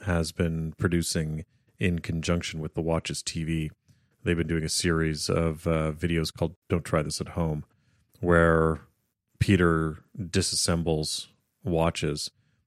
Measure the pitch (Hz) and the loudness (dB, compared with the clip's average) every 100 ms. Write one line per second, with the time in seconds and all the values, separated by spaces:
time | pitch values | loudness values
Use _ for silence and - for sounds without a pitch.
0 | 92 85 82 - 85 80 80 - 95 87 | -2 0 0 -2 -2 -2 -6 -2 0 0
1 | 80 87 78 78 - _ _ - 95 85 | 0 -2 -4 -6 -10 _ _ -4 -2 -2
2 | - 82 78 87 - 80 78 - 80 82 | -4 -4 0 0 -2 -8 -6 -4 0 0
3 | - 76 - 85 78 82 76 - _ _ | -2 -8 -6 -4 -2 -2 -2 -8 _ _
4 | _ _ 87 85 80 82 78 - 90 80 | _ _ -2 0 0 -2 -2 0 0 2
5 | 80 76 - 87 82 78 87 80 78 78 | 0 -2 -2 0 0 -2 0 0 0 -2
6 | 85 82 80 - 82 - - 87 - 80 | -2 0 -2 -2 -6 -6 -4 -2 0 -2
7 | 78 - - 90 82 76 - _ _ _ | 0 -4 -6 -2 -2 -2 -8 _ _ _
8 | _ - 87 85 85 82 80 80 - _ | _ -4 4 6 6 6 4 0 -6 _
9 | _ _ _ - - 98 87 80 80 78 | _ _ _ -2 4 6 6 4 0 -6
10 | _ - 85 95 - - - 85 82 78 | _ -12 -4 -2 0 0 0 0 0 0
11 | 78 - - _ _ _ - 82 82 - | -2 -6 -10 _ _ _ -2 2 2 0
12 | 76 76 - - _ _ | -4 -4 -8 -12 _ _